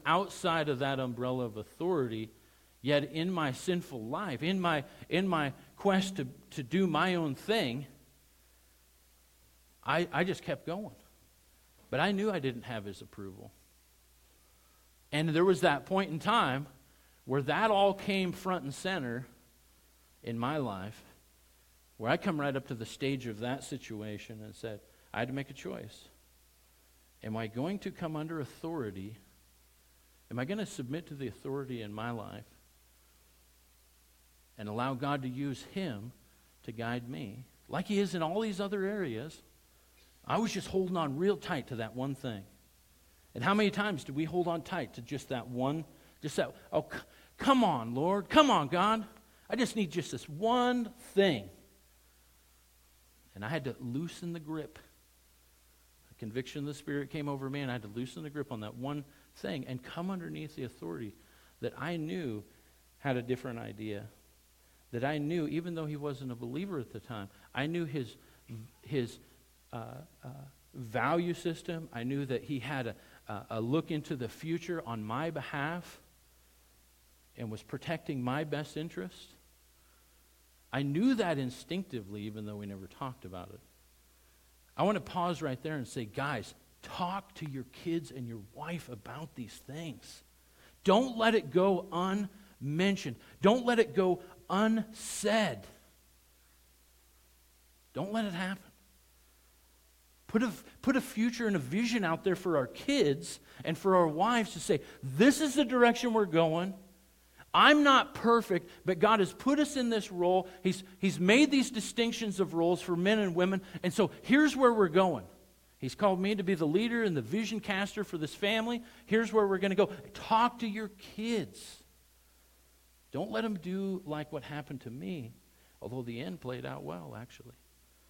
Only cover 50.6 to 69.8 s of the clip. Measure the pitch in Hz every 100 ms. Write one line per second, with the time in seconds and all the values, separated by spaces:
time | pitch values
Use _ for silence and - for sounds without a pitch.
50.6 | 247 247 214 - - 196 196 123 95 -
51.6 | - _ _ _ _ _ _ _ _ _
52.6 | _ _ _ _ _ _ _ 98 107 160
53.6 | 131 117 127 127 165 - 170 170 151 156
54.6 | 151 - - _ _ _ _ _ _ _
55.6 | _ _ _ _ - - 110 117 131 151
56.6 | 143 139 - 143 139 160 143 139 135 143
57.6 | 135 123 107 107 123 170 151 143 143 113
58.6 | 107 120 131 147 143 - _ - 196 160
59.6 | 127 127 - - 180 190 165 156 151 -
60.6 | 123 - 170 160 107 - - - - -
61.6 | 120 - 147 170 156 185 143 107 - -
62.6 | _ _ _ _ 143 123 117 127 131 117
63.6 | 113 104 110 101 107 - _ _ _ _
64.6 | _ _ - 120 135 151 147 175 151 156
65.6 | 170 165 151 147 147 127 131 117 120 139
66.6 | 196 160 113 110 - 113 98 - - -
67.6 | 147 170 160 143 113 - - - - 113
68.6 | 110 _ - 139 113 - - - _ _
69.6 | _ 123